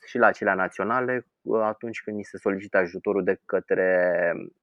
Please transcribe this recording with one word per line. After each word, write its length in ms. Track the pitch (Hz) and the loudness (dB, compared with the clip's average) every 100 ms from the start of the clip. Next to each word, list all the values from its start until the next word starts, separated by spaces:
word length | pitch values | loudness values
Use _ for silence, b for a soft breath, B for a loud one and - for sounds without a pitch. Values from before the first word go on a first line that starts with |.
| - | -6
și 120 | 120 | 4
la 100 | 110 | 4
acelea 260 | - 104 | 4 0
naționale, 720 | 95 92 - 98 123 127 127 - _ - 113 | 0 -2 -2 -2 -2 -2 -4 -8 _ -2 0
atunci 400 | 107 107 117 110 | 0 -4 -10 -10
când 160 | - 107 | -8 -10
ni 60 | |
se 140 | 101 95 | -10 -6
solicită 400 | 104 98 101 98 | -2 -2 0 0
ajutorul 460 | 90 92 104 98 | 0 -2 -2 0
de 160 | 92 95 - | 0 -2 -2
către, 880 | 95 - 95 92 92 90 87 85 87 90 _ | -4 0 0 2 4 2 2 0 -4 -8 _